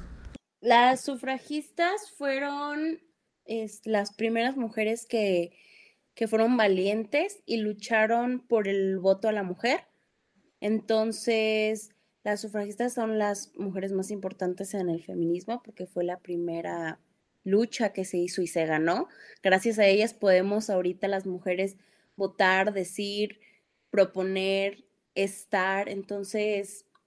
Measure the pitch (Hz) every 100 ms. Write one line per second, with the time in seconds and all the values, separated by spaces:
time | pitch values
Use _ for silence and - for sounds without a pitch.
0 | - - - - - _ 226 240 247 262
1 | - 262 254 262 - 302 294 - 339 415
2 | - - 277 269 285 285 294 294 320 330
3 | _ _ _ _ - 226 214 - 226 214
4 | 202 - 226 226 240 269 226 220 214 226
5 | - 226 202 180 170 - _ - _ _
6 | _ - 220 220 226 247 208 190 190 214
7 | 214 285 392 - - 226 214 202 - 220
8 | 220 233 247 247 - 226 196 196 190 190
9 | 185 196 220 214 190 180 240 320 - _
10 | _ _ _ _ _ _ 208 220 196 220
11 | 226 220 - 226 220 220 214 220 - _
12 | _ _ 208 208 220 208 202 202 247 240
13 | 220 214 208 202 - - 196 185 196 190
14 | 190 202 190 190 180 180 196 202 180 165
15 | - 180 165 175 196 247 - - 185 180
16 | 175 180 - 175 170 165 170 170 160 -
17 | _ _ _ _ 190 202 233 - 214 202
18 | 190 180 175 196 175 170 160 156 160 196
19 | 370 - - - 196 190 233 214 202 196
20 | 214 - 202 185 196 208 214 190 180 185
21 | 196 196 190 180 185 180 196 196 _ _
22 | _ - 190 - 190 190 196 196 180 -
23 | 202 208 208 - _ _ _ _ _ 208
24 | 185 185 190 190 190 196 196 196 _ _
25 | _ - 196 - - 196 190 196 - 196
26 | 196 202 196 214 214 202 196 - - _